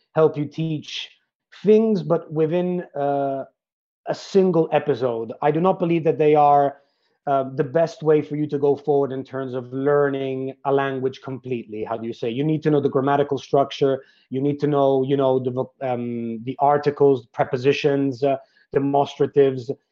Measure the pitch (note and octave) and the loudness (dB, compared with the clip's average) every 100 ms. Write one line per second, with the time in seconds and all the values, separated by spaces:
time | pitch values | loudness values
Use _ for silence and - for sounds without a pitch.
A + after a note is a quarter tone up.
0 | _ D#3+ D#3 D3 D3 - D#3+ D3+ - - | _ 2 2 2 -6 -4 -4 -4 -8 -14
1 | - _ _ _ _ - F#3+ G#3+ A3 G3 | -14 _ _ _ _ -4 4 4 4 0
2 | D3+ E3 - D#3 D#3 F3 F3+ F3+ E3+ C#3+ | 0 -2 -2 -2 0 0 -2 -4 -6 -4
3 | C#3+ C#3+ C#3 C3+ B2+ _ _ _ _ _ | -2 -2 -2 -6 -10 _ _ _ _ _
4 | - D3+ - G3 F#3 E3 D#3+ D3+ D3 A#2+ | -10 -8 0 2 4 2 2 0 0 -2
5 | B2+ A2+ A2+ - C#3+ D#3 F#3+ F#3 F3 E3+ | 0 -2 -8 -2 0 2 0 0 0 0
6 | D#3+ D3 D3+ D3+ C#3+ C#3+ C#3 - _ _ | 0 2 4 6 6 4 2 -2 _ _
7 | _ _ - C#3 C3 C3+ C#3 D#3+ D#3+ - | _ _ -2 -2 -2 -4 -2 0 -2 -2
8 | D#3 D3+ D3 D3 D3 C#3+ C#3+ C#3 D3+ C#3+ | 2 2 0 -6 -4 0 0 0 0 0
9 | C3+ C3+ C3+ C3+ C3 B2+ B2 C3+ C#3 C#3+ | 0 -6 -8 -8 -8 -8 -8 -4 0 2
10 | C#3+ C3+ C3+ C3 C3 C3 C#3 C#3 C#3 C3+ | 2 -2 -4 -6 -8 -6 -2 0 0 -4
11 | C3 B2+ - C3 B2+ A#2+ G#2 G#2+ G#2 A#2 | -6 -6 -12 -12 -8 -8 -8 -10 -8 -8
12 | A2+ - A#2+ A#2+ D#3 D#3 D#3 D3 C3+ C3+ | -8 -6 -6 -4 -2 -2 0 2 2 0
13 | C3+ C#3+ C#3+ C3 - C#3 C3+ - C#3 C3+ | 0 0 0 -2 0 0 0 0 0 0
14 | - _ - C3 C#3+ C#3+ D3 C#3+ C#3 C3+ | -6 _ -8 -4 -2 -2 0 2 4 2
15 | C3 C#3 C3 C3 B2+ B2 B2+ - C3+ A#2+ | 2 2 2 2 0 -4 -6 -6 -6 -4
16 | A#2+ A#2+ A#2 A2+ B2 C3 C#3 C#3+ D3 C#3+ | -6 -6 -6 -8 -8 0 2 2 0 2
17 | C#3+ C3 - - - B2+ C3+ C#3 D3 C#3 | 4 4 -2 -6 -4 0 0 2 2 0
18 | C#3 A#2+ C#3 C3+ - _ - C#3+ C#3 C#3+ | -2 0 -2 -2 -6 _ -4 -2 0 0
19 | C#3 - C#3 C#3+ C3+ C3 A#2+ C#3 _ | 0 -2 0 4 2 2 -8 -12 _